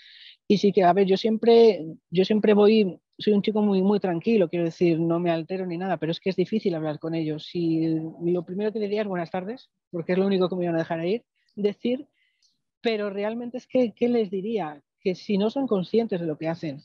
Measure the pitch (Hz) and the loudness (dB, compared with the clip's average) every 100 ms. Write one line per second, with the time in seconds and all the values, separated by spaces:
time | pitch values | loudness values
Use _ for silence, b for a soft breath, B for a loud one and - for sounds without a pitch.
0 | B B B B _ 202 202 196 175 180 | B B B B _ 2 4 4 4 4
1 | 190 190 226 220 226 233 226 175 160 - | 4 2 2 0 4 8 6 4 -4 -14
2 | _ 170 190 214 208 208 208 220 196 165 | _ 0 2 2 4 6 6 6 4 -2
3 | _ - - 208 208 214 208 190 190 208 | _ -6 0 2 2 0 2 2 2 2
4 | 190 170 190 233 165 175 170 - 175 160 | 0 -2 0 2 2 0 -4 0 2 2
5 | 165 170 175 165 160 190 185 170 190 165 | 0 0 0 -2 -4 -8 -6 -6 -4 -4
6 | 156 170 196 185 180 220 208 165 156 151 | -4 -4 -4 -2 -2 -2 -2 -4 -4 -6
7 | 165 165 156 151 - 175 165 160 160 160 | -6 -4 -4 -6 -8 -4 -2 0 0 -2
8 | 160 - 170 180 170 185 214 214 202 208 | -6 -6 -2 -2 -4 -6 -4 -4 -4 -4
9 | 208 180 160 185 185 254 - _ _ 170 | -4 -4 -6 -8 -8 -12 -16 _ _ -10
10 | 160 180 196 190 180 185 175 165 160 170 | -2 0 2 2 0 0 -2 -2 -2 -4
11 | 170 226 - _ _ - 202 202 240 254 | -2 -4 -6 _ _ -4 -4 -2 -4 -4
12 | - _ _ _ _ _ _ _ 240 220 | -6 _ _ _ _ _ _ _ -4 -4
13 | 208 196 208 233 240 247 - 262 240 - | -4 -4 -6 -6 -10 -12 -4 -2 -2 -2
14 | 240 240 208 190 196 226 156 147 _ _ | 0 0 0 -4 -4 -6 -6 -10 _ _
15 | 196 175 - 196 208 269 262 202 170 220 | -6 -6 -2 0 0 -2 -2 -2 0 0
16 | 233 185 170 151 160 170 160 147 | 0 -4 -4 -4 -6 -4 -6 -10